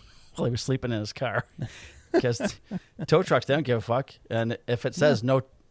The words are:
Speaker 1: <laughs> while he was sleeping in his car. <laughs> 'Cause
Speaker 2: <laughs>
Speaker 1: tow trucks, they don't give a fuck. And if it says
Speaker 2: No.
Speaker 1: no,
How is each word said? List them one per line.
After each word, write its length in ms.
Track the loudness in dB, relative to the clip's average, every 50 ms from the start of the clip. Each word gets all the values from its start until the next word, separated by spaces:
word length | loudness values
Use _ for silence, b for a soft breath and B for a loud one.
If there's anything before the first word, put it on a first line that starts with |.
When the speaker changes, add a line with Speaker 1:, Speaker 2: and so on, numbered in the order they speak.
Speaker 1:
<laughs> 340 | -20 -20 -20 -20 -20 -16 -8
while 100 | -4 -4
he 60 | -2
was 100 | -2 -4
sleeping 300 | -2 -2 -4 -2 -2 -4
in 80 | -4 -4
his 120 | -4 -6
car. 340 | -8 -6 -4 -2 -2 -2 -4 -6 _ -12
<laughs> 540 | -12 -12 -12 -14 -20 -20 -20 -20 -10 0 0
'Cause 420 | 2 2 2 0 0 -2 -6 -6 -6 -14 B -10 -10
Speaker 2:
<laughs> 260 | B B B B -2 2
Speaker 1:
tow 160 | 4 4 4
trucks, 240 | 4 2 2 2 2
they 80 | 0
don't 80 | 0 2
give 160 | 0 0 0
a 20 |
fuck. 300 | 0 0 0 -2 -2 -4 -10 -20 -10 -4
And 300 | -2 0 0 0 -2 -4 -4 -4
if 180 | -4 -2 -2
it 80 | -4 -2
says 300 | 2 4 4 4 4 2
Speaker 2:
No. 160 | 2 2 2
Speaker 1:
no, 60 | 0 -2 -10 -20 _ _